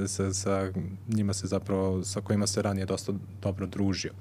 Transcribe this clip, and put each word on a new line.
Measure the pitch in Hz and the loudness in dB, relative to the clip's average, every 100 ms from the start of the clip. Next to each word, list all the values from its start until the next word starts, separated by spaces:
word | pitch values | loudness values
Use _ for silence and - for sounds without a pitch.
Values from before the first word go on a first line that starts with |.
| 95 | -2
sa, | - 98 | 0 0
sa | 95 101 98 95 95 85 95 - | 0 0 2 0 -2 -4 -6 -2
njima | 107 101 | 0 2
se | 98 - | 0 0
zapravo, | - 98 98 95 92 | 0 2 2 2 2
sa | 90 107 | 0 -2
kojima | 95 104 101 | 2 2 2
se | - | 2
ranije | 101 98 95 | 2 2 0
dosta | 95 - 98 - - | -2 -2 -4 -6 -4
dobro | 101 95 95 | -2 -2 -2
družio. | 98 98 90 - - | 2 2 2 -2 -8